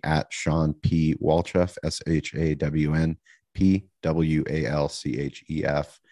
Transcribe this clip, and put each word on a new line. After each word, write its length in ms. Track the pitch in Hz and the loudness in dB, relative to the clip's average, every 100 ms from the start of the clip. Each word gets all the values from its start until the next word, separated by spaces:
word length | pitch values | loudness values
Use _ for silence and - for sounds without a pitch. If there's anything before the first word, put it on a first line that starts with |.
at 260 | 73 78 - | 0 0 0
Shawn 440 | - - 80 78 | -6 0 2 0
P 400 | 76 - 82 78 | 0 0 2 2
Walchef, 640 | - 78 80 85 90 90 - | 0 2 2 2 0 0 -2
S 200 | 80 - - | -6 -6 -2
H 280 | 80 - | -2 -2
A 200 | - 80 | -2 -2
W 400 | 73 76 76 73 | 0 -2 0 0
N 220 | 78 80 78 _ - _ | 2 0 -2 _ -20 _
P 340 | - 95 95 98 _ | 2 4 4 0 _
W 420 | 80 80 80 78 - | -2 0 2 2 0
A 180 | 78 76 | -2 -2
L 220 | 73 71 | 0 -2
C 280 | - 71 65 | -4 -6 -4
H 260 | 71 - - | -6 -8 -8
E 140 | 78 | -4
F. 340 | 71 73 73 - _ | 0 -2 -4 -12 _